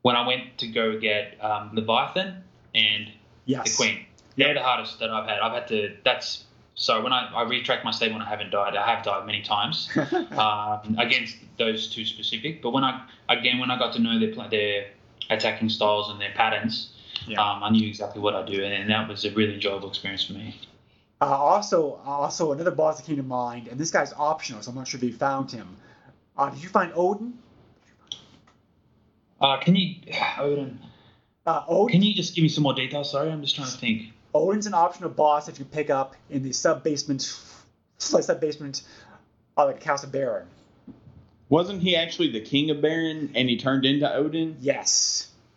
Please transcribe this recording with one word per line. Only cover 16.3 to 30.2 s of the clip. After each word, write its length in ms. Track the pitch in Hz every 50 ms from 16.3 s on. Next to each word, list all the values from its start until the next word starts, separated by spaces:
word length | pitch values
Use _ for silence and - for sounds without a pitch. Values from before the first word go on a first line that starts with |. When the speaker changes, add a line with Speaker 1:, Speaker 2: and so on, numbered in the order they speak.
Speaker 1:
patterns, 640 | - - 113 110 107 104 110 110 - - - - - - - - - - -
Speaker 2:
Yeah. 120 | - 107 101
Speaker 1:
um, 220 | 104 101 101 104 101
I 60 | 107
knew 180 | 113 110 110
exactly 320 | 104 98 104 101 98 104 104 101
what 100 | 104 98
I 100 | 95 92
do, 200 | 104 101 98 98
and, 100 | 101 101
and 160 | 98 101 107
that 180 | 107 110 107
was 160 | 110 101 98 104
a 60 | 101 98
really 200 | 110 107 101 101
enjoyable 360 | 98 101 101 98 98 101 95
experience 340 | - - - 98 95 92 -
for 80 | - -
me. 260 | 73 - 110 - - - - - _ _ _ _ _ _ _ _ _
Speaker 2:
Uh, 40 | 151
also, 760 | 143 139 139 147 151 185 208 202 - 190 170 151 139 123 - -
also 460 | 139 139 143 147 143 - - 170 151
another 200 | 139 139 170 -
boss 260 | - 147 156 156 156 151
that 60 | -
came 100 | 160 151
to 60 | 139 131
mind, 440 | 131 127 123 123 120 120 120 113 117
and 100 | 120 131
this 120 | 160 165
guy's 200 | - 180 143 - -
optional, 480 | - 147 151 - - - - 123 107 -
so 80 | 127
I'm 40 | 120
not 120 | 131 127 -
sure 80 | -
if 60 | 127 123
you 80 | 120 107
found 380 | - 143 139 135 135 135 -
him. 260 | 131 113 98 90 95 - - - - _ _ - _ _ _ _ _
Uh, 140 | 95 123 143
did 120 | 143 139
you 60 | 165
find 240 | 190 - 208 180 165 160
Odin? 420 | 170 175 185 208 208 226 247 247 - - - - - - _ _ _ _ _ _ _ _ _ - - - - - _ _ _ _ _ _ _ _ _ _ _ _ _ _ _ _ _ _ _ _ _
Speaker 1:
Uh, 180 | - 135 135 135
can 160 | - 170 190
you, 200 | 202 180 - - - - - -
<sighs> 180 | -